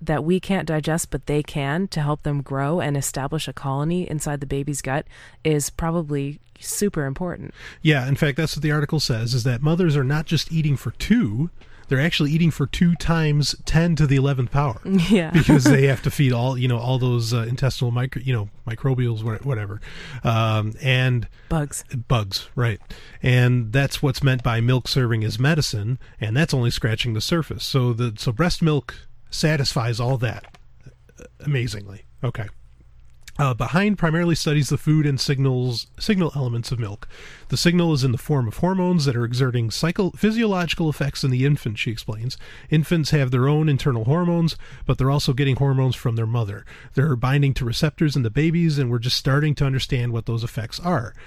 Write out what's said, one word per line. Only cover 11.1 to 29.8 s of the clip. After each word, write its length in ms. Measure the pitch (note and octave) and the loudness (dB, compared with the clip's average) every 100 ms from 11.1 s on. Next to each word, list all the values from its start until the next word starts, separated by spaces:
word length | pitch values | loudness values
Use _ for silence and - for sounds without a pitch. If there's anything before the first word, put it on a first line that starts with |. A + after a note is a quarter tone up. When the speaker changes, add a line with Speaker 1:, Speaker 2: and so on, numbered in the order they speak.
| A#3+ C3 A2+ E3+ - - - - | 2 2 0 -4 -6 -18 -20 -4
Speaker 2:
they're 120 | C3 | 0
actually 300 | E3 - C#3+ | 0 2 2
eating 220 | D#3+ E3 | 4 2
for 160 | - C#3 | 2 -2
two 260 | - F3 | 2 2
times 640 | E3+ - E3 D3+ D3 C3+ - - | 4 2 2 2 2 0 -4 2
ten 300 | D#3 E3+ D#3 | 4 4 4
to 100 | D3+ | 4
the 100 | C#3 | 4
eleventh 360 | C#3 C3 A#2+ | 4 2 0
power. 280 | C#3+ C#3+ - | 0 0 -2
Speaker 1:
<laughs> 280 | - F#3+ E3+ | 0 2 6
Yeah. 220 | G#3 D#3+ | 4 6
Speaker 2:
Because 320 | D#3+ - D3+ | 4 6 6
they 240 | B2+ C#3 C#3 | 8 6 6
have 160 | B2+ | 2
to 80 | C#3 | 0
feed 200 | - C3 | 2 2
all, 240 | A#2+ B2+ B2+ | 2 0 0
you 120 | B2+ | 0
know, 100 | A#2+ | 0
all 220 | B2 C3 | 0 2
those, 340 | B2 A#2+ A2+ | 2 2 0
uh, 140 | A#2+ A2 | 0 -2
intestinal 400 | B2+ C3 - A#2+ | 0 0 0 0
micro-, 320 | A#2+ C3 B2+ | 0 -2 -4
you 100 | C3 | -2
know, 180 | A#2+ G2+ - - | -2 -4 -8 -10
microbials, 560 | A2+ C3+ B2+ A#2+ A2 | -4 0 2 0 0
wha-, 160 | A2+ G#2+ | -4 -4
whatever. 400 | C#3 A#2 G2+ G#2 - - - C3 | -4 -4 -4 -8 -12 -14 -12 -4
Um, 500 | A#2 A2+ A2+ A2 G#2+ G#2+ | 0 2 2 0 -2 -2
and 440 | C3 B2+ B2+ B2 G#2+ - - | 0 2 2 0 -4 -12 -4
Speaker 1:
Bugs. 340 | D#3+ D3 - - B2+ - | -2 -2 -8 -8 -8 -2
Speaker 2:
Bugs, 400 | A#2+ G2 - - - | -2 0 -8 -8 -2
right. 240 | A#2 G2+ - - - - | -2 -2 -10 -18 -18 -4
And 500 | B2+ B2 B2 B2 A2 | 2 4 4 2 2
that's 300 | C3+ C3+ - | 0 0 0
what's 180 | C#3+ - | -2 2
meant 220 | C#3 B2+ | 0 2
by 180 | B2 A2+ | 0 2
milk 260 | A#2 B2+ - | 2 2 0
serving 360 | C#3 A#2+ A2+ | 0 0 0
as 160 | G#2+ G#2+ | -2 0
medicine, 580 | C3 E3 - G#2 G#2 B2+ - - | 2 2 0 -4 -4 -6 -8 -6
and 160 | G#2+ B2 | -2 0
that's 160 | E3 | 2
only 160 | C3+ A#2 | 2 0
scratching 440 | - A2+ A2 B2 A2 | 0 -2 0 -2 -2
the 60 | |
surface. 420 | - E3+ - - | 0 -2 -2 -6
So 280 | - C#3 B2 | -2 0 0
the, 200 | A2+ B2 G#2+ | 0 -4 -2
so 120 | C3 | -4
breast 300 | G#2+ F3 - | 0 0 2
milk 320 | D#3+ D3 - - - - - | 2 0 -4 -14 -18 -20 -12
satisfies 680 | - D#3 D#3 - - | -2 0 2 0 0